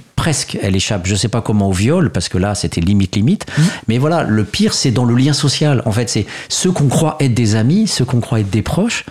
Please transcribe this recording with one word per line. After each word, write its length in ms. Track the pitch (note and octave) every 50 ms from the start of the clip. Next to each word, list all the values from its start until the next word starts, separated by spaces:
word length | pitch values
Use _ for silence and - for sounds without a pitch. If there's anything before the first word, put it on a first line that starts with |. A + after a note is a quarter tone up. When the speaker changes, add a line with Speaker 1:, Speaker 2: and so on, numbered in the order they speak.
| - _ -
Speaker 1:
presque, 420 | - - E3+ C#3+ - - - - -
elle 140 | - G2+ F#2
échappe, 320 | F#2+ - - A2+ F#2+ F2
je 80 | F#2 G#2+
sais 140 | G2+ - A2+
pas 120 | - A#2
comment, 280 | G#2+ - A2 G#2 G2 G2
au 40 | F#2+
viol, 380 | F2+ G#2 A#2+ D#3+ F#3+ E3 G#2
parce 180 | - F#2+ E2+ -
que 100 | - F#2
là, 180 | F#2 G#2 -
c'était 240 | - - - - F2+
limite, 340 | E2+ F2 G#2 G2+ G2 - -
limite. 320 | G#2 G2+ C#3 G3+ A3 -
Speaker 2:
Mmh. 160 | - - C#3+ D#3 F#3+ - - -
Speaker 1:
Mais 120 | - A2 B2+
voilà, 260 | C3+ D#3 E3+ D#3+ -
le 200 | G2 G#2+ G#2+ G#2
pire, 300 | - - - G#3 G#3+ -
c'est 160 | - - C#3
dans 140 | G#2 B2+ B2
le 100 | A#2 A#2
lien 180 | B2 B2+ D3+ C#3+
social. 500 | - - C3+ - - D#3+ D3+ C#3+ A2+ -
En 80 | A#2 G2
fait, 180 | A2+ A#2+ -
c'est 160 | - A#2 G2 - - - - -
ceux 240 | - - - F#3 F3+
qu'on 160 | - D3 C3
croit 280 | - D#3 D#3+ D#3 - -
être 140 | C#3 B2+ A2+
des 200 | A2+ A#2 G#2 G#2
amis, 320 | A2+ A2 B2+ E3+ G#3+ A3
ceux 180 | F#3+ - - B2+
qu'on 160 | - - A#2+
croit 200 | - - B2 A2
être 100 | G#2 G2
des 120 | G2 A2 -
proches, 440 | - - E3+ G#3 A#3+ - - - -